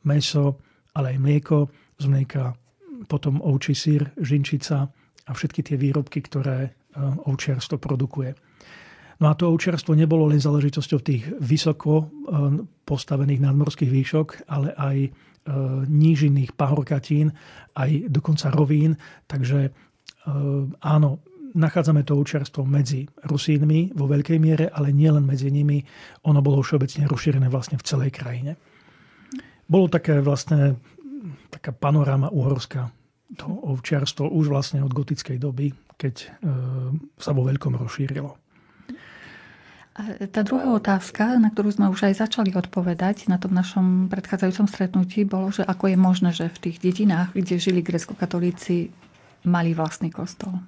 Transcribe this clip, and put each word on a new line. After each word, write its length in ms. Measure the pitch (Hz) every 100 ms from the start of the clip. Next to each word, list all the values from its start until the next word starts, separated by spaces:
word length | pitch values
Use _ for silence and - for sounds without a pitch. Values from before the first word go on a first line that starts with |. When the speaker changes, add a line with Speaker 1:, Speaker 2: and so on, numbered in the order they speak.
| 156
Speaker 1:
mäso, 480 | 147 - 151 143 139 _ _ _ 156
ale 160 | 131
aj 40 | 135
mlieko, 380 | 135 147 - 151 143 _ _ _
z 40 | 139
mlieka 480 | 135 135 139 127 123 _ _ 381 262 214
potom 320 | 147 151 139
ovčí 400 | 170 135 - 139
syr, 320 | - 147 143 -
žinčica 720 | 143 143 139 143 - 143 139 _ _ _ -
a 40 |
všetky 280 | 131 156 -
tie 160 | - 139
výrobky, 480 | 139 147 131 160 -
ktoré, 320 | 143 139 131 135
e, 40 | - _ 143 139
ovčiarstvo 720 | 139 - 135 - 131 - 156
produkuje. 560 | - 127 131 - 131 143 _ _ - - - - - -
No 160 | 151
a 0 |
to 160 | 151 175
ovčiarstvo 480 | 165 - 170 - 156
nebolo 320 | 160 160 151
len 80 | 147
záležitosťou 640 | 139 147 143 143 139 143
tých 240 | 139 127 139 233
vysoko, 640 | 127 151 165 151 151 156 156
e, 0 | 294 285 151 143 147 220 _ -
postavených 560 | 143 - 139 139 135 139
nadmorských 400 | 139 147 - 135
výšok, 560 | 135 135 156 156 - -
ale 320 | 143 139 -
aj, 200 | 139 139
e, 80 | 139 - _ _ - 139 135 131 135
nížinných 640 | 151 156 151 147 139 127
pahorkatín, 800 | - 139 147 127 143 - 147 151 151 - - -
aj 400 | - 135 151 214
dokonca 400 | 143 - 151 139
rovín. 400 | 135 143 151 156 156 - - _
Takže, 340 | 139 127 143 135
e, 60 | - _ _ - _ - 143 143 139 135
áno, 400 | - 151 151 147 139 - - 277 196
nachádzame 480 | 156 180 151 151 143
to 80 |
ovčiarstvo 480 | 143 143 151 139 - 135
medzi 400 | 139 131 135 139 - 147
Rusínmi 720 | 143 - 147 151 156 180 208
vo 80 | 139
veľkej 320 | 143 143 165
miere, 320 | 156 156 165
ale 240 | - 143
nielen 320 | 143 156 151 139
medzi 240 | 135 139
nimi. 320 | 143 147 143 139 - - - -
Ono 160 | 147 143
bolo 160 | 139
všeobecne 480 | 131 151 135 - 143
rozšírené 400 | 123 - 135 127
vlastne 320 | 131 117 135
v 60 | -
celej 240 | 139 135
krajine. 400 | - 123 123 139 170 _ _ _ _ _ _ - 262 - _ -
Bolo 240 | 170 180
také 320 | 170 165 147
vlastne, 560 | 139 139 - 151 139 127 - - 285 277 196 135 -
taká 240 | - -
panoráma 560 | 120 143 151 139 135 139
uhorská, 640 | 180 131 131 - 135 123 - _ _ _
to 160 | 226 -
ovčiarstvo 800 | 208 156 131 - 147 139 - 143
už 240 | - 151
vlastne 320 | 139 139 143 139
od 80 |
gotickej 480 | 127 139 139 - 127
doby, 320 | 143 127 143 135 _ _
keď, 180 | 139 117
e, 60 | - - 175 131 127 131 127 156 - _
sa 160 | -
vo 160 | 139 127
veľkom 240 | 135 147
rozšírilo. 720 | 120 120 - 135 139 139 - _ _ _ _ - 262 - - - - - - - - - -
Speaker 2:
A 320 | 214 - 196
tá 160 | 214 208
druhá 240 | 254 262 220
otázka, 640 | 208 190 - - 220 254
na 80 | 214
ktorú 240 | 214 208
sme 160 | 208 196
už 160 | 190 202
aj 160 | 196
začali 320 | 220 - 202
odpovedať 800 | 185 175 - 180 170 185 208 -
na 80 | 180
tom 80 | 185
našom 640 | 180 180 - 185 185 185
predchádzajúcom 560 | 196 - 190 185 185 202
stretnutí, 560 | - 185 185 180 214 202
bolo, 240 | 190 190
že 160 | 202 190
ako 240 | 185 196
je 80 | 185
možné, 320 | 185 180 175 170
že 160 | 165
v 160 | - 175
tých 80 | 165
dedinách, 560 | 185 180 208 170 180
kde 240 | 196 180 180
žili 240 | 175 180
gréckokatolíci, 1120 | 170 175 - - 175 175 175 175 - 175 - - - _ _ _ 175
mali 240 | 175 165
vlastný 400 | 165 160 - 165
kostol. 400 | - 180 - 196 185